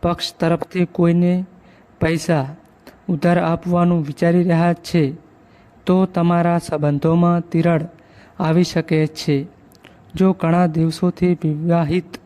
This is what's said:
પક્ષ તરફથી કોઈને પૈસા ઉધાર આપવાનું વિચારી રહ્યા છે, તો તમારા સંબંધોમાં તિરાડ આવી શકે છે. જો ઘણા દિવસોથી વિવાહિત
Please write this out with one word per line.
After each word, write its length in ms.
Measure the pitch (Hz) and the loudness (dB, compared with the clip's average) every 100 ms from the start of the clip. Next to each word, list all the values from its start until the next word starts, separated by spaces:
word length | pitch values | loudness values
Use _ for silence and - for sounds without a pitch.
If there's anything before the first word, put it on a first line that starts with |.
પક્ષ 320 | 170 170 - | -4 -4 -8
તરફથી 500 | - 165 165 - 185 | -4 -2 -2 -4 -4
કોઈને 600 | 175 - 170 170 175 180 185 - - - _ _ | -4 0 2 2 2 0 -4 -14 -20 -20 _ _
પૈસા 460 | 165 165 - 160 135 151 _ _ - - - | -2 -2 -2 -2 -2 -10 _ _ -20 -20 -6
ઉધાર 300 | 165 175 175 | -2 2 2
આપવાનું 640 | 170 165 175 175 175 170 | 0 -2 -2 0 2 0
વિચારી 400 | 147 151 170 175 | -2 -2 0 2
રહ્યા 300 | 180 165 170 | 2 2 2
છે, 400 | 170 - 170 143 147 - _ _ _ - - - | 0 -2 0 0 -4 -18 _ _ _ -20 -18 0
તો 200 | 185 190 | 2 2
તમારા 520 | 185 170 175 170 170 | 0 0 2 0 -2
સંબંધોમાં 920 | - 156 147 143 160 165 175 170 170 | -2 -2 -2 0 2 2 2 2 0
તિરાડ 400 | 165 165 165 160 - _ - - - | -2 0 0 -4 -14 _ -20 -20 -6
આવી 260 | 160 160 | -2 2
શકે 420 | 180 - 156 156 156 | 0 -2 -2 0 -2
છે. 400 | 156 - 143 143 - _ - - - - | -4 -2 -2 -2 -14 _ -20 -20 -20 -16
જો 180 | - 190 | 0 0
ઘણા 340 | 190 165 170 180 | 2 0 2 2
દિવસોથી 680 | 160 165 156 180 175 180 | 0 -2 0 -2 0 0
વિવાહિત 840 | 175 160 151 165 170 156 175 180 - | 0 -2 -4 0 0 0 -2 -4 -16